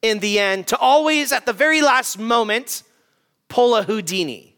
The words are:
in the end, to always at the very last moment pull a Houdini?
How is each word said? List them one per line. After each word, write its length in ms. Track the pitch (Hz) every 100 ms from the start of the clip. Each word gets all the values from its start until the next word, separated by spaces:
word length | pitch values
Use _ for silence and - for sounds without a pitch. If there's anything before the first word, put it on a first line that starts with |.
in 160 | 226 214
the 200 | 208 208
end, 280 | 202 190 185
to 100 | -
always 560 | 262 294 311 311 277
at 140 | 262 -
the 60 |
very 280 | 202 294 311
last 380 | 294 254 - 185
moment 640 | 220 233 214 214 269 - _ _ _ _ _ _ _
pull 280 | - 240 226
a 80 |
Houdini? 680 | 196 220 170 190 160 107 67